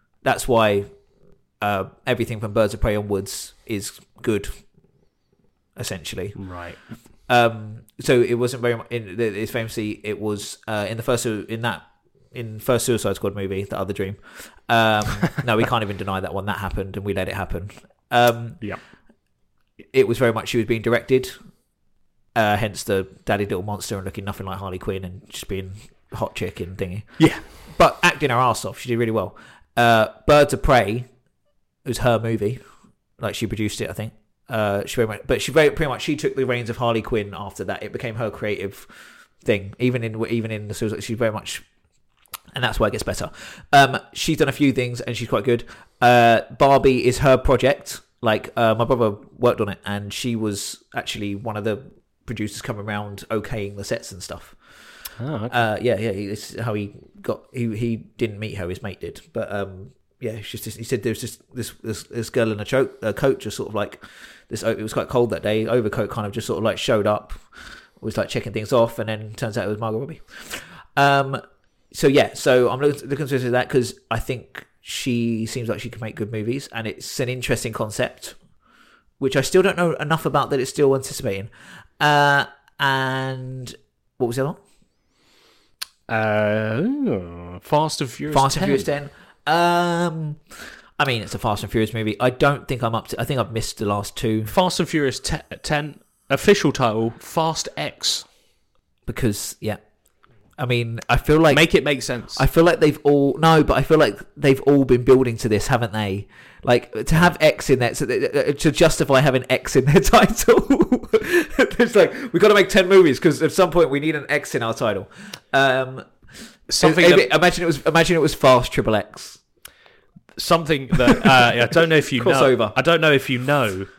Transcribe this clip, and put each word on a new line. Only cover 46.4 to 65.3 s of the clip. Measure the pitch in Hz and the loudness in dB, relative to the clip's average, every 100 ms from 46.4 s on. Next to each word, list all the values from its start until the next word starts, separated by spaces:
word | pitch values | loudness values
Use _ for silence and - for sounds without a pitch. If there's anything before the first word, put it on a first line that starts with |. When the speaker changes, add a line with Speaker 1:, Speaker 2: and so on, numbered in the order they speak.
| - 127 | 0 2
Speaker 1:
Barbie | 139 135 143 123 123 | 6 6 4 4 2
is | - | 4
her | 139 131 | 4 4
project. | - 123 127 - - - _ _ | 4 2 2 0 -8 -16 _ _
Like, | 117 107 - - | -2 -2 -2 0
uh, | 113 110 | 2 2
my | 117 | 2
brother | 120 110 101 - - | 2 2 -2 -12 0
worked | 120 - | 0 2
on | 101 | -4
it, | - 104 | -6 -8
and | 101 101 | -8 -8
she | - 127 113 | -8 -4 -2
was | 107 101 - - _ - | -4 -4 -10 -14 _ -10
actually | - 113 104 101 | -8 -8 -6 -6
one | 110 104 | -8 -6
of | |
the | 107 101 - _ _ _ - | -4 -6 -10 _ _ _ -12
producers | 110 107 - | -8 -8 -8
coming | - 107 107 | -10 -10 -8
around | 104 104 98 - | -8 -8 -14 -6
okaying | 110 - 113 101 101 | -6 -4 -8 -8 -10
the | |
sets | 98 - - | -8 -8 -10
and | 92 | -16
stuff. | - - - _ _ - - - - - | -14 -16 -16 _ _ -20 -20 -20 -18 -12
Speaker 2:
Oh, | 127 135 | -8 -6
okay. | 117 | -4
Speaker 1:
Uh, | 123 113 104 | -2 0 0
yeah, | 120 101 | -2 -2
yeah. | 110 | -2
He, | 98 101 | -6 -8
this | 107 - | -10 -12
is | - | -8
how | 113 | -6
he | 107 101 - - - | -6 -8 -12 -20 -12
got. | - - _ | -8 -8 _
He, | 127 117 107 | -6 -6 -4
he | 120 113 | -4 -4
didn't | - - 113 101 | -8 -6 -6 -4
meet | 107 - | -10 -8
her. | 90 | -8
His | 92 | -8
mate | 104 - | -10 -12
did. | - - - | -14 -14 -12
But, | 113 101 | -10 -6
um, | 101 95 92 120 _ _ _ | -6 -8 -12 -20 _ _ _
yeah, | 117 | -10
it's | 113 - | -10 -12
just, | 113 110 | -12 -12
he | 104 | -12
said | 113 117 | -4 -4
there | 113 | -2
was | 107 | -6
just | 117 - _ | -8 -14 _
this, | 123 - - | -10 -10 -10
this, | 113 101 | -10 -10
this | - 120 110 | -10 -10 -4
girl | 127 113 | -2 -2
in | 104 | -4
a | 101 | -2
cho-, | 131 135 - | 0 -2 -4
a | 110 | -6
coat | 101 135 - | 0 0 0
just | 107 - | -6 -10
sort | - | -8
of, | 107 | -6
like, | 101 - - - - - _ | -6 -10 -20 -20 -20 -20 _
this. | 113 | -6
It | 113 107 | -4 -4
was | 107 | -4
quite | 131 87 | -6 -2
cold | 127 120 | 0 0